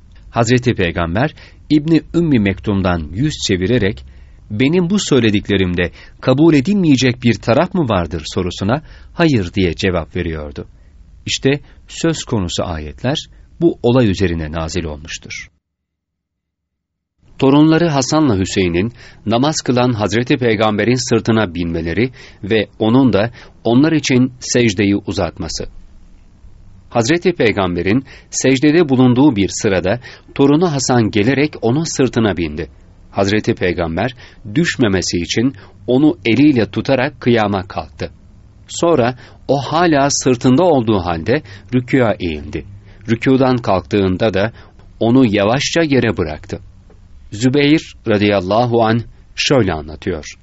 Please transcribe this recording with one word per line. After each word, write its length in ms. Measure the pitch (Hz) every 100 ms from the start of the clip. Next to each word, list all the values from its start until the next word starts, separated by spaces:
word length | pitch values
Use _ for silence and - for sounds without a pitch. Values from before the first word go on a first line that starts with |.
| - - -
Hazreti 440 | - 113 127 123
Peygamber 600 | 104 87 82 82 90 147 - - - -
İbni 300 | 151 147 160 -
Ümmü 240 | 170 170 131
Mektum'dan 720 | 98 95 - 98 92 87 78
yüz 200 | 90 151 147 -
çevirerek, 580 | 92 92 123 95 113 - - - - -
"Benim 400 | 107 131 175 170
bu 80 | 202
söylediklerimde 920 | - 135 113 101 - 98 92 87 90 - - -
kabul 340 | - 131 165
edilmeyecek 680 | 151 131 208 170 131 127 117
bir 120 | 117
taraf 400 | 107 - 220 180
mı 140 | 185 139
vardır?" 340 | 98 85 82 71
sorusuna 480 | - 87 - 98 143 - - -
"Hayır." 380 | - 170 127 87
diye 200 | 98 90
cevap 420 | 78 98 87 78 92
veriyordu. 500 | 82 78 73 73 87 - - - - - -
İşte 340 | - 135 143 - - -
söz 360 | - 165 156
konusu 400 | - 113 90 -
ayetler 520 | 95 80 76 69 123 151 - - - -
bu 180 | 165 -
olay 280 | 117 123 113
üzerine 420 | 92 95 85 78
nazil 320 | 82 80 90
olmuştur. 640 | 80 73 76 - - - - _ _ _ _ _ _ _ _ _ _ _ _ _ _ _ _ _ _ -
Torunları 500 | 135 143 156 160 170
Hasan'la 500 | 139 131 156 151 98
Hüseyin'in 540 | 92 - 90 85 110 - - - -
namaz 300 | 117 147 156
kılan 280 | - 123 123
Hazreti 440 | 110 104 104 127 147
Peygamber'in 760 | 120 107 110 104 104 127 -
sırtına 440 | 113 107 110 101
binmeleri 560 | 82 85 85 82 82 127 - - -
ve 260 | 95 110 98 -
onun 340 | 110 123 135
da 180 | 95 113 - - -
onlar 280 | - 120 151
için 400 | 160 127 127 127 -
secdeyi 560 | - 127 120 95 101 101
uzatması. 720 | - 98 85 - 82 - - - - - - - - - - - - - -
Hazreti 420 | 120 117 170 185
Peygamber'in 720 | 175 120 101 92 87 87 117 135 - -
secdede 580 | - 131 131 151 156 165
bulunduğu 480 | 127 127 120 147 107
bir 140 | 92
sırada 480 | - 110 95 87 113 - - -
torunu 380 | - 139 147 180
Hasan 380 | 139 131 123 107
gelerek 440 | 101 104 135 151 -
onun 340 | 113 135 - -
sırtına 400 | 127 120 110 85
bindi. 340 | 82 76 78 - - - -
Hazreti 440 | - 98 107 104
Peygamber 600 | 110 92 85 82 82 120 - - - 104
düşmemesi 640 | 107 170 - 117 95 82 87
için 360 | 87 - 127 135 - - -
onu 320 | 127 151 - 113
eliyle 440 | 110 151 127 101
tutarak 500 | - 104 135 131 -
kıyama 420 | - 117 104 101 95
kalktı. 420 | - 80 - 87 - - - - - -
Sonra 500 | - 170 156 117 123 - - -
o 80 | 143
hala 460 | 127 151 175 147 139
sırtında 540 | 135 139 123 135 131
olduğu 340 | 180 143 110 104
halde 440 | 87 85 80 139 - - -
rükûa 400 | 123 127 139 196 196
eğildi. 440 | 87 76 71 - - - - - -
Rükûdan 480 | 120 - 131 131 127
kalktığında 800 | 120 95 - 104 95 92 113
da 180 | 92 107 - - - - -
onu 240 | 113 127 127
yavaşça 500 | 101 101 127 - 165
yere 340 | 165 135 117 95
bıraktı. 440 | 82 76 - 85 - - - - - - -
Zübeyir 600 | 101 127 139 143 160 - - -
radıyallahu 760 | 104 104 101 92 104 120 117
anh 160 | 110 117 117 - -
şöyle 380 | - - 143 98
anlatıyor. 520 | 78 73 78 - 82 76 -